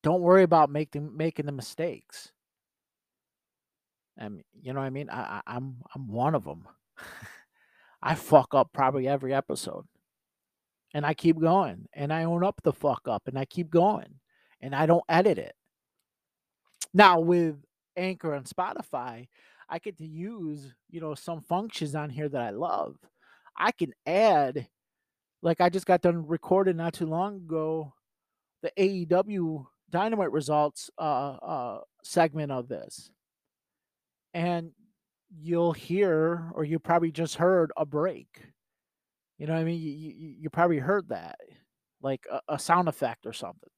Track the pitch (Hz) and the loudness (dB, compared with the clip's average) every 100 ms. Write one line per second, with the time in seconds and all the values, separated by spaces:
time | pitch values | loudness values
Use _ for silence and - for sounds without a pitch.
0 | - 180 175 190 180 165 147 147 156 147 | 2 2 8 8 8 6 6 2 -4 -6
1 | 151 120 160 - 147 139 - - 165 - | -8 -4 -4 -2 -8 -8 -10 -8 -8 -8
2 | _ - - _ _ _ _ _ _ _ | _ -20 -20 _ _ _ _ _ _ _
3 | _ _ _ _ _ _ _ _ _ _ | _ _ _ _ _ _ _ _ _ _
4 | _ - 107 95 _ 117 135 135 135 135 | _ -16 -14 -14 _ _ -10 -8 -6 -8
5 | 147 - - - - 120 135 123 - 135 | -10 -10 -10 -12 -10 -10 -10 -14 -16 -14
6 | 127 113 139 151 90 82 - _ _ - | -8 -2 0 0 -4 -14 -18 _ _ -20
7 | - - - - _ _ _ _ _ _ | -20 -18 -20 -20 _ _ _ _ _ _
8 | - - - 151 123 139 - - 131 135 | -4 -4 8 6 8 2 2 0 0 0
9 | 131 139 135 135 - 143 - - - _ | 0 -2 0 -2 -2 -8 -8 -12 -16 _
10 | _ _ _ _ _ _ _ _ _ 147 | _ _ _ _ _ _ _ _ _ -4
11 | 147 151 165 160 160 185 156 139 - - | -2 2 2 4 4 4 2 -6 -16 -8
12 | 143 160 165 170 185 - 165 - 143 120 | -4 -2 -2 0 0 0 -2 0 -2 -2
13 | - 104 - 131 131 - 165 170 190 208 | -4 -6 -4 -8 -6 -6 2 4 4 0
14 | - - _ _ _ _ 135 139 156 170 | -8 -20 _ _ _ _ -6 0 4 4
15 | - 165 196 156 - - _ _ _ _ | 4 4 4 2 -4 -16 _ _ _ _
16 | _ _ _ _ _ _ _ _ - 185 | _ _ _ _ _ _ _ _ 0 8
17 | 202 170 165 175 165 147 _ _ _ 180 | 8 8 4 4 4 -2 _ _ _ -6
18 | 185 180 160 143 127 - 185 - - 135 | -6 -4 -6 -6 -8 -6 -4 -6 -8 -8
19 | 123 117 131 _ _ _ - 165 214 170 | -8 -12 -18 _ _ _ -12 -10 -10 -12
20 | 160 156 190 226 160 151 135 123 _ 165 | -14 -10 -10 -8 -8 -10 -14 _ _ -10
21 | 156 143 - 165 - 180 220 - 147 151 | -10 -8 -8 -10 -4 -4 -4 -6 -4 -4
22 | 147 127 151 135 117 101 170 - 78 69 | -6 -6 -4 -4 -4 -4 -2 -2 -2 -8
23 | _ _ _ _ _ - 208 - 160 - | _ _ _ _ _ -2 -2 0 -6 -6
24 | - 185 220 160 139 127 - _ _ _ | -2 4 6 4 2 -4 -10 _ _ _
25 | _ _ _ _ 165 165 175 185 - 180 | _ _ _ _ -2 2 2 2 2 4
26 | 180 170 151 - - 185 190 165 165 - | 4 0 -4 -6 2 4 4 0 -4 -4
27 | 160 160 196 202 165 160 156 160 151 _ | -4 -2 -4 -6 -8 -6 -4 -6 -8 _
28 | _ _ _ _ _ _ - - 196 190 | _ _ _ _ _ _ -8 0 0 0
29 | 170 180 196 202 165 156 127 _ _ 170 | 2 2 2 -2 -2 -4 -10 _ _ -2
30 | 214 220 170 151 139 151 151 - - - | 0 0 0 -2 0 2 0 -2 -18 -6
31 | 156 135 139 131 - 156 123 101 - _ | -2 -2 -4 -8 -8 -8 -6 -10 -16 _
32 | - 180 165 151 147 131 123 92 52 - | -4 2 2 0 -6 -6 -6 -10 -12 -18
33 | - _ _ _ _ _ _ _ _ _ | -20 _ _ _ _ _ _ _ _ _
34 | _ _ _ 175 175 170 165 _ _ _ | _ _ _ -4 -2 -2 -6 _ _ _
35 | _ _ _ 170 160 170 170 160 - 180 | _ _ _ -14 -2 2 2 0 -4 0
36 | 196 156 160 170 165 - 151 160 - 170 | 2 4 2 -2 -6 -6 -2 -4 2 2
37 | 165 156 165 - 175 185 160 - 151 147 | 2 -2 -6 2 4 4 2 -2 -4 -2
38 | 180 143 - - - _ _ _ _ _ | -2 -4 -16 -20 -20 _ _ _ _ _
39 | _ _ _ _ 151 165 165 170 160 143 | _ _ _ _ -4 -2 -2 -4 -6 -10
40 | 156 - 156 139 156 - 175 156 131 202 | -14 -16 -18 -12 -6 2 4 4 2 0
41 | 156 98 82 - - _ _ _ _ _ | -2 -10 -10 -16 -20 _ _ _ _ _
42 | 135 131 - 135 - 147 - 170 170 - | -6 -6 -6 -8 -6 -6 2 2 2 -2
43 | 127 113 113 - - - - | -6 -6 -12 -10 -12 -14 -20